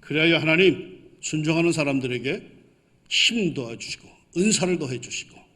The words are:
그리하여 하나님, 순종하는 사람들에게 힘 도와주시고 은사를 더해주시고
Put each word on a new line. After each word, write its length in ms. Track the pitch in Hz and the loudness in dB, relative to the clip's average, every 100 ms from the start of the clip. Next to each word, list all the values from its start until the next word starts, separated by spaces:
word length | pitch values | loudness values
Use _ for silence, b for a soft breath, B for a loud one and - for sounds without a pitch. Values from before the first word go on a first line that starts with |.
그리하여 380 | - 147 160 165 | -4 2 4 4
하나님, 600 | 156 160 190 139 - - - _ | 2 4 4 4 -4 -18 -20 _
순종하는 520 | - 156 156 165 170 | -8 -4 0 2 2
사람들에게 680 | 156 143 135 127 123 120 190 - - - _ _ _ _ | 2 0 0 -2 -4 -6 -8 -10 -20 -20 _ _ _ _
힘 460 | - - 233 185 | 0 2 2 -2
도와주시고 540 | 139 120 113 - - - - _ 170 | -2 -8 -10 -12 -14 -16 -20 _ -2
은사를 420 | 202 208 180 175 | 0 2 0 -2
더해주시고 600 | 143 127 - - - - _ | -4 -8 -10 -12 -14 -20 _